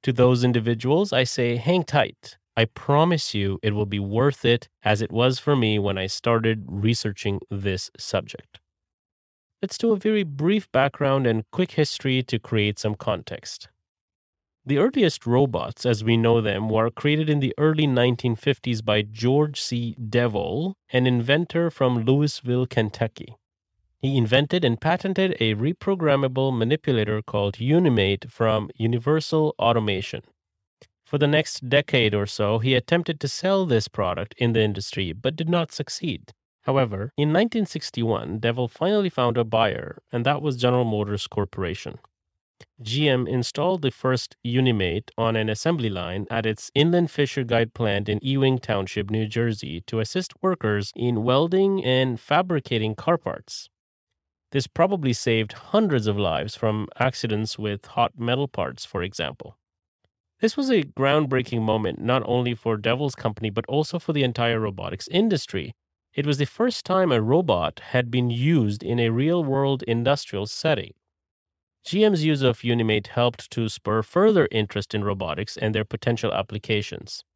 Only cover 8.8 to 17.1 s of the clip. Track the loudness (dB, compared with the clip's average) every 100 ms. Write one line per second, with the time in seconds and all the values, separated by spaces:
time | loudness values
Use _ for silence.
8.8 | _ _ _ _ _ _ _ _ -8 -2
9.8 | 0 2 2 0 -2 -2 2 0 2 2
10.8 | 2 2 0 2 2 0 -2 -2 -2 0
11.8 | 0 0 0 0 0 -4 0 0 2 0
12.8 | -4 -4 -4 -4 -6 -12 -12 -16 -18 _
13.8 | _ _ _ _ _ _ _ _ -2 2
14.8 | 2 4 2 2 2 4 4 0 -4 -4
15.8 | 0 0 4 4 6 4 2 -2 0 0
16.8 | 0 0 0